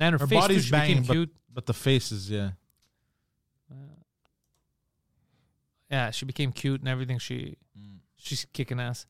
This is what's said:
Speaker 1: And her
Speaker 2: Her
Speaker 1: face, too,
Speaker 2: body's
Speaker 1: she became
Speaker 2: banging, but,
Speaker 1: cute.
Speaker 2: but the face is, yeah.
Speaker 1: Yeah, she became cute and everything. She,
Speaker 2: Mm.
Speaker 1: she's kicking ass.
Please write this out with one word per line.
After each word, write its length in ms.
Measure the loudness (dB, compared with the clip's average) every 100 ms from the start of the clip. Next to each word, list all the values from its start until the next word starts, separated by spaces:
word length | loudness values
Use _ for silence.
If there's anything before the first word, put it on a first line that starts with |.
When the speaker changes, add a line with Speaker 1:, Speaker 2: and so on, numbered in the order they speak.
Speaker 1:
And 120 | 2
her 40 | 2
Speaker 2:
Her 80 | 4
Speaker 1:
face, 100 | 6
too, 20 |
Speaker 2:
body's 240 | 6 4
Speaker 1:
she 60 | 4
became 140 | 2 4
Speaker 2:
banging, 140 | 4
but, 80 | 4
Speaker 1:
cute. 220 | 2 0 -6 _
Speaker 2:
but 120 | -8 -4
the 80 |
face 360 | 0 2 2 2
is, 160 | -6 -4
yeah. 200 | -4 -4 -6 _ _ _ _ _ _ _ _ _ _ -20 -20 -20 -20 _ _ _ _ _ _ _ _ _ _ _ _ _ _ _ _ _ _ _
Speaker 1:
Yeah, 200 | -2 -2
she 140 | -4 -8
became 260 | -4 -4
cute 280 | -2 -2 -2
and 80 | -2
everything. 300 | -4 -4 -6
She, 380 | -6 -8 -10 -14 _ -20
Speaker 2:
Mm. 200 | -20 -20 _ _
Speaker 1:
she's 300 | -10 -8 -8
kicking 260 | -8 -6 -6
ass. 260 | -6 -8